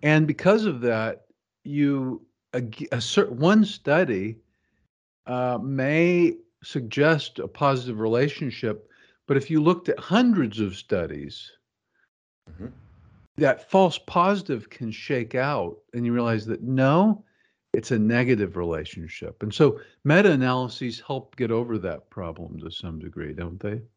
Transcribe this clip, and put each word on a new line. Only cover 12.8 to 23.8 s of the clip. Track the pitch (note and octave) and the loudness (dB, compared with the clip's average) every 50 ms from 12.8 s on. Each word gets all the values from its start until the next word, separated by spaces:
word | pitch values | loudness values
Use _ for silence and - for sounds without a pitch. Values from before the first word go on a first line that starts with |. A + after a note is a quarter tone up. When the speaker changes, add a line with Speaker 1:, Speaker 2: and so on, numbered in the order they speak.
| - - - _ _ - _ _ _ _ _ - | -20 -20 -20 _ _ -20 _ _ _ _ _ 0
Speaker 1:
that | D3 C#3 B2+ - - _ | 2 2 2 0 -4 _
false | - F#3+ F#3+ F3 C#3+ - | 4 4 4 4 2 -2
positive | _ - - F3+ F3 F#3+ G3+ G3+ F3 - C#3+ A#2 G#2+ - | _ -4 0 2 2 2 2 0 -2 -4 -6 -6 -6 -12
can | - - B2 A2 G#2+ | -14 -10 -8 -8 -8
shake | - - - D3 B2+ A#2+ A#2+ - | -10 -6 -4 -4 -4 -4 -4 -2
out | B2+ C3 C#3+ D3 B2+ F#2+ E2+ - - _ _ - | -2 0 0 0 -2 -4 -4 -6 -12 _ _ -8
and | A#2+ A#2+ | -4 -2
you | A#2+ A#2 | 0 0
realize | A#2+ A#2+ A#2 A2+ A2 G#2 | 0 2 2 0 0 -2
that, | A2 A2+ - - | -4 -8 -6 -4
no, | A#2+ C3 C3 C3 C3+ C#3+ E3+ G3 A3 G#3+ G#3+ - _ _ _ _ _ _ _ _ _ _ | -2 0 2 4 4 6 6 4 4 2 0 -4 _ _ _ _ _ _ _ _ _ _
it's | - A2 - | -4 -2 0
a | B2+ A2 | 0 2
negative | G#2+ G#2+ A#2 A#2+ B2+ B2 B2+ A2 G#2 F2+ E2+ | 2 2 2 2 4 2 2 2 2 -2 -2
relationship. | F2 F2 E2+ E2 D#2 D2+ - - - E2 D#2+ - - - - - _ - | -4 -4 -4 -4 -4 -6 -10 -12 -14 -14 -14 -14 -14 -14 -14 -12 _ -8
And | G#2+ G#2 | -8 2
so | - D#3 C#3 A#2 - - _ _ _ _ | 4 4 4 4 0 -10 _ _ _ _
meta-analyses | C#3 D3 F3+ G#3 G3+ E3 C3+ C3 B2+ B2+ B2+ B2+ B2 G#2+ - C3 B2 A2 - - | 4 4 6 6 6 4 4 2 0 0 0 -2 -4 -8 -8 -8 -8 -8 -10 -10
help | - C#3 C3 - _ _ | -8 -8 -8 -8 _ _
get | - B2 A2+ | -6 -4 -2
over | A2+ A2+ A#2+ A#2+ A2+ A2 | 0 -2 -2 -2 -6 -6
that | - F#2 E2 D2 _ _ | -4 -6 -8 -8 _ _
problem | _ - F#2 E2+ D#2+ F2+ E2+ E2 E2 D#2+ | _ -10 -10 -10 -10 -10 -12 -14 -14 -14
to | E2 E2 | -14 -12
some | - - - F2 D#2+ D#2+ | -14 -12 -12 -10 -10 -10
degree, | E2+ E2 - - D#2 D2 D2+ | -12 -12 -12 -12 -12 -10 -10
don't | D#2 F2 E2+ E2+ F#2+ | -10 -10 -10 -10 -10
they? | - G#2 G#2 A#2+ | -8 -8 -8 -8